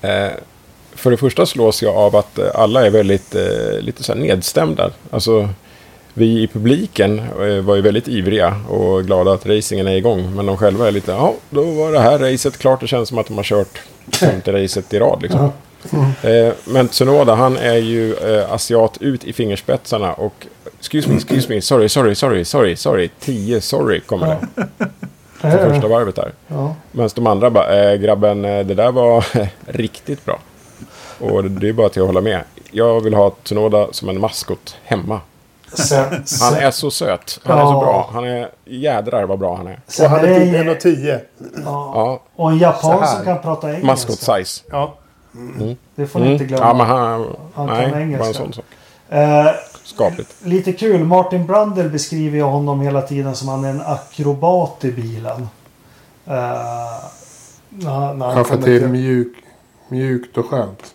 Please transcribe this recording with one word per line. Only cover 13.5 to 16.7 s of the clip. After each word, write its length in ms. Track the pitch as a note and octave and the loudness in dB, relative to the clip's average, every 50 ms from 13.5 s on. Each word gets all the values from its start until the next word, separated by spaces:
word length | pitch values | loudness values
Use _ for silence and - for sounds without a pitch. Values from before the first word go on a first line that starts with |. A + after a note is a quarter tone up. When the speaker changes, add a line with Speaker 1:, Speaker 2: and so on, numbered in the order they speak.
| G#2+ G#2 G2 - - - - - - - - - - - | 0 0 0 -2 -6 -20 -20 -20 -20 -20 -12 -8 -2 2
Speaker 1:
femte 320 | F#3 D3+ A2 F#2 F2+ - G2 G2 G2 | 2 2 2 2 -2 -2 0 0 0
racet 300 | F#2 - G2+ F#2 - G#2+ | -2 -4 -6 -6 -2 0
i 40 | G2+ | 2
rad, 240 | - - - - | 2 2 2 0
liksom. 280 | - F2+ F3+ B2+ C#3+ C#3 - - - - - - - - | -4 -2 0 2 2 0 0 -4 -20 -20 -20 -20 -12 -6
Speaker 2:
Ja. 80 | - D3+ C3+ C3+ C3 - | -2 0 0 0 0 -2
Speaker 3:
Mm. 240 | - A2+ A2+ A#2 A2+ A#2 | 0 2 4 4 4 4
Speaker 1:
Eh, 60 | G#2+ - - | 0 -2 -8
men 240 | - | 0